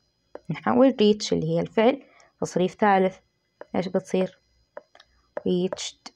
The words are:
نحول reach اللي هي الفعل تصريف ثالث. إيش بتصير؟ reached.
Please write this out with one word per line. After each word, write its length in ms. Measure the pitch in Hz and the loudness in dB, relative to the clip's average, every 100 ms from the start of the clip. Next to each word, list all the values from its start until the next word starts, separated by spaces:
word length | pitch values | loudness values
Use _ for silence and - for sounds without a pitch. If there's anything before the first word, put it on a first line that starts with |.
| _ _ _ - - | _ _ _ -18 -10
نحول 420 | 156 - 240 269 | -6 0 4 4
reach 420 | 254 208 214 - | 4 2 2 -2
اللي 160 | 175 160 | -2 -2
هي 100 | 165 | -2
الفعل 440 | 170 - 226 277 - _ _ _ | -2 2 2 0 -10 _ _ _
تصريف 340 | 170 170 180 - | -6 -2 -2 0
ثالث. 420 | 208 190 185 - _ _ _ _ - 202 | 2 4 2 -2 _ _ _ _ -8 -6
إيش 120 | 180 | -4
بتصير؟ 520 | 190 185 185 185 - _ _ _ - - _ _ _ _ - | -6 -2 -4 -4 -8 _ _ _ -20 -20 _ _ _ _ -8
reached. 720 | 190 180 185 - - - - | -2 -2 -2 -6 -10 -14 -20